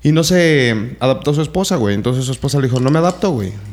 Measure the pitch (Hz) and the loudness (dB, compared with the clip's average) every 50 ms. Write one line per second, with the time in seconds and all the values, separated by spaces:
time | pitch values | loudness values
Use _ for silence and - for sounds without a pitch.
0 | - 151 151 160 165 156 180 180 175 165 156 143 127 120 113 107 101 123 131 - | 2 2 2 2 2 2 2 4 4 4 4 4 2 2 0 -2 -4 -6 -6 -2
1 | - 131 131 131 - 143 147 147 160 147 - 185 190 - 190 156 113 101 101 101 | 0 0 0 0 0 -2 0 0 -2 -2 -2 -4 -2 -2 0 0 0 0 0 0
2 | 98 117 127 127 131 123 131 - - 139 117 143 135 127 120 127 123 131 147 160 | -2 -2 -2 -2 -2 -4 -6 -4 -4 -2 0 0 0 0 0 0 0 2 2 2
3 | 165 180 185 - - 202 160 120 98 92 104 104 101 104 | 2 0 0 0 -2 -2 -2 -2 -4 -4 -6 -10 -12 -14